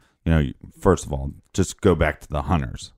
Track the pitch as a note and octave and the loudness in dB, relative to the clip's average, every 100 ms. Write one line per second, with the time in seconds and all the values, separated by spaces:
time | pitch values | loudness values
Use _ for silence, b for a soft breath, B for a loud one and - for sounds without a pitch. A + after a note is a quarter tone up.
0 | _ _ E2 D#2+ C2+ - - - G2 E2+ | _ _ 0 2 0 -6 -20 -2 2 2
1 | - C#2 C#2 - _ - F2+ - G2 E2 | 0 -8 -8 -12 _ -4 -4 0 2 2
2 | D#2+ - - D2 C2+ E2+ B1+ - - | 0 -2 -8 -8 -2 -2 -4 -10 -18